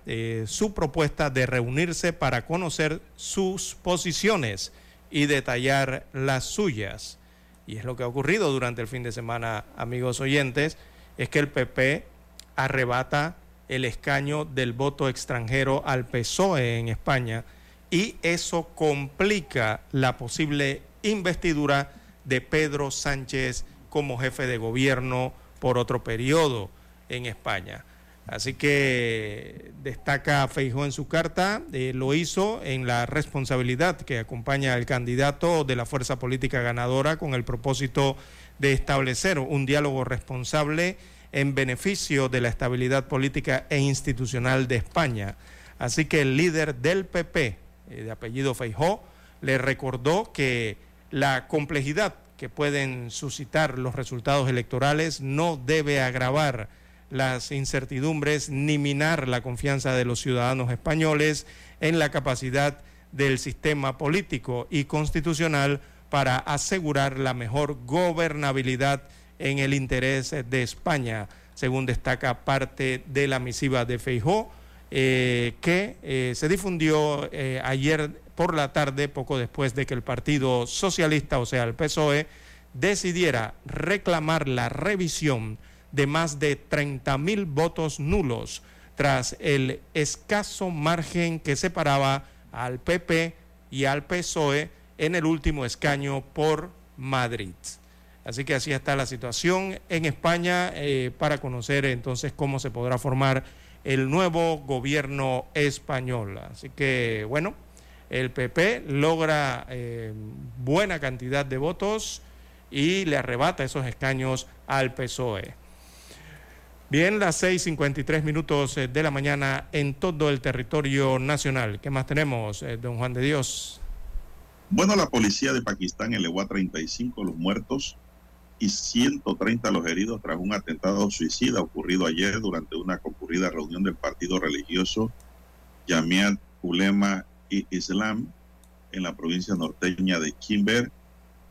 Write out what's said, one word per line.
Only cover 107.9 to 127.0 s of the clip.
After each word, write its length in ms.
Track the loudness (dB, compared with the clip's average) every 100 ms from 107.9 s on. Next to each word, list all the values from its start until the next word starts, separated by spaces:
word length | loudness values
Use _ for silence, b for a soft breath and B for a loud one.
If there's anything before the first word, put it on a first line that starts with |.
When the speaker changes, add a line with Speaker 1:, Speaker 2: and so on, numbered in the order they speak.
| B B
Speaker 1:
el 220 | -4 -2
P 180 | -2 -2
P 340 | 2 2 2 -2
logra, 800 | 2 4 4 4 2 2 -2 -6
eh, 420 | -8 -6 -6 -8 -10 -12 -12 -12 -6
buena 420 | 2 2 2 0
cantidad 460 | -4 -4 -2 -2 0
de 120 | -2
votos 640 | -2 -2 -2 -2 -4 -10 B B B B B
y 360 | 0 2 2 2
le 100 | 0
arrebata 480 | 0 0 2 0
esos 220 | -2 -2 -4
escaños 640 | -2 -2 0 0 -2 -6 B -2
al 260 | 0 0
pesoe. 600 | -2 -6 -4 -4 -4 -6 -14 -20 B B B B B B B B B B -20 -2
Bien, 300 | 4 4 4
las 180 | 2 4
seis 280 | 2 2
cincuenta 360 | 0 0 0 0
y 40 |
tres 200 | 0 0
minutos, 540 | 2 0 0 2 2 0
eh, 100 | -2
de 140 | 0
la 80 | 0
mañana 600 | 0 0 0 0 -2 -2
en 240 | -2 -2 0
todo 340 | -2 2 2
el 100 | 2
territorio 800 | 0 -2 -2 0 2 2 4 2
nacional. 640 | 2 0 0 0 0 -4
¿Qué 80 | -4
más 160 | -2 0
tenemos, 560 | 0 2 0 -4 -6
eh, 160 | -6 -6
don 200 | -6 -2
Juan 160 | -2
de 80 | 0
Dios? 600 | 2 2 0 -4 -8 -10 -10 -10 -6 -6 -8 -16 -20 -18 -2
Speaker 2:
Bueno, 260 | 2 4 4
la 120 | 4
policía 440 | 4 2 2 0
de 120 | 0
Pakistán 500 | -2 -2 -4 -4 -4
elevó 280 | -2 -2 -2
a 60 | -2
treinta 320 | 0 -2 -2
y 80 | -6
cinco 360 | -4